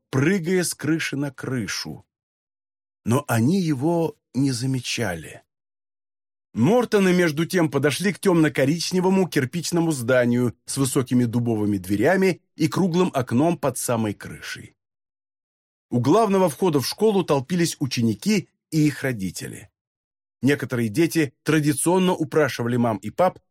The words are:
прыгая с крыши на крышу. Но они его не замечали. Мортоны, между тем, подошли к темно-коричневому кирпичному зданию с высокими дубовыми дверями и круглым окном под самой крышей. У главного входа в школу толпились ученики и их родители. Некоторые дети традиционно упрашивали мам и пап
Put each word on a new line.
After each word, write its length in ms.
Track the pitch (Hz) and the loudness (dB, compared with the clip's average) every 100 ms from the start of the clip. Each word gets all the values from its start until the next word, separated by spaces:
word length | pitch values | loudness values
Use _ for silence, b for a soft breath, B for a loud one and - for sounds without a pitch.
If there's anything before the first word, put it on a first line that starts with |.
| _ | _
прыгая 540 | 131 143 202 160 185 | 0 2 0 0 0
с 100 | 165 | -2
крыши 420 | - 143 160 - 135 | -4 -2 -2 -2 -6
на 140 | 143 | -8
крышу. 760 | - 117 127 98 - 82 67 - _ _ _ _ _ _ _ _ _ | -8 -8 -6 -6 -8 -10 -14 -18 _ _ _ _ _ _ _ _ _
Но 200 | - 117 - | 0 0 2
они 320 | 120 120 196 | 2 2 2
его 560 | 165 135 151 170 165 - _ | 0 0 0 0 -2 -6 _
не 160 | 120 139 | -2 0
замечали. 920 | 120 131 131 - - 107 85 76 - _ _ _ _ _ _ _ _ _ _ _ | 0 -2 -4 -4 -4 -4 -6 -10 -18 _ _ _ _ _ _ _ _ _ _ _
Мортоны, 600 | - 131 247 240 208 190 | 0 2 2 2 2 4
между 340 | 180 175 143 165 | 4 2 0 -2
тем, 220 | 180 160 | 0 0
подошли 440 | 139 143 127 190 | 0 0 0 -2
к 80 | 165 | -2
темно-коричневому 1080 | 196 170 151 147 135 165 - 180 180 190 180 | 2 2 2 2 0 0 -2 0 2 2 0
кирпичному 640 | 151 131 175 156 170 165 | 0 -2 -4 -4 0 0
зданию 640 | 143 117 127 120 120 123 - - | -2 0 2 2 2 0 -2 -6
с 100 | - | -2
высокими 480 | 135 143 127 123 | 0 0 0 2
дубовыми 540 | 120 120 117 110 104 101 | 2 0 0 0 0 -2
дверями 640 | 92 101 127 190 190 165 _ | -2 0 2 2 2 0 _
и 140 | - 151 | -4 -2
круглым 420 | 151 190 170 180 | 0 0 2 0
окном 440 | 135 120 117 165 170 | 0 -2 0 2 0
под 180 | 139 123 | -2 -4
самой 380 | - 117 110 | -2 -2 -2
крышей. 640 | 101 - - - - - _ _ _ _ _ _ _ _ _ _ _ _ | -4 -12 -16 -14 -14 -16 _ _ _ _ _ _ _ _ _ _ _ _
У 80 | 123 | -2
главного 480 | 123 202 220 190 185 | 2 4 4 4 2
входа 320 | - 190 147 | 2 0 0
в 60 | 117 | -2
школу 380 | - 214 196 | 0 2 2
толпились 520 | 170 143 127 180 170 - | 2 0 0 0 -2 -2
ученики 680 | 131 - 117 104 196 214 - _ _ | -4 0 0 0 0 0 -2 _ _
и 160 | 160 151 | 0 2
их 160 | 139 | 0
родители. 680 | 139 117 92 80 65 55 - _ _ _ _ _ _ _ | -4 -4 -6 -8 -12 -14 -20 _ _ _ _ _ _ _
Некоторые 460 | 131 143 123 123 113 | 0 0 -2 -4 -2
дети 460 | 104 165 160 139 - | 0 0 0 -2 -4
традиционно 720 | - 156 147 135 165 185 185 | 0 0 2 0 0 2 2
упрашивали 640 | 180 151 156 139 - 120 120 | 0 -2 0 0 0 -2 0
мам 220 | 120 107 | 0 -2
и 120 | 110 | -4
пап 280 | - 180 - _ | 0 0 0 _